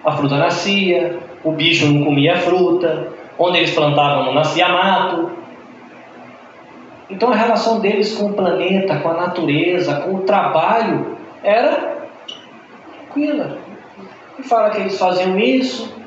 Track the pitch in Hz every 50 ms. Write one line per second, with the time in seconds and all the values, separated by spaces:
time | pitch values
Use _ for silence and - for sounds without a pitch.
0 | - 156 143 143 143 139 135 143 165 175 170 - - 202 196 202 190 180 175 175
1 | 170 156 - - - - - - - 160 156 147 156 165 160 135 147 147 147 143
2 | 143 151 139 143 139 160 180 180 - 175 180 185 180 165 170 180 175 160 156 160
3 | - - - - - - - - 165 180 180 170 165 147 - 165 151 147 143 143
4 | 147 143 143 135 127 127 131 147 156 151 143 165 180 175 180 180 185 196 190 175
5 | 180 185 175 165 165 160 - - - - - - - - - - - - - -
6 | - - - - 123 123 - - - - - - - - - - - - - -
7 | - - 196 185 220 247 226 208 226 233 220 202 - 226 220 202 190 196 214 196
8 | 208 - - - 208 202 196 - 185 175 160 156 165 180 190 185 160 160 156 147
9 | 147 165 165 170 180 180 180 180 160 143 143 151 170 175 180 175 - 147 143 143
10 | - 185 190 190 185 208 208 202 - - - 160 170 185 220 233 220 196 151 143
11 | 143 - - - - - - - - 202 208 226 262 302 - - - - - -
12 | - - - - - - - - - - - - - - - - - - - -
13 | - - - 285 294 294 285 202 165 139 - - - - - - - - - 196
14 | 190 - - - - - - - 269 - 240 226 214 208 208 208 196 190 190 -
15 | 185 180 180 180 185 185 185 196 226 254 269 254 - - - - 226 220 - -
16 | -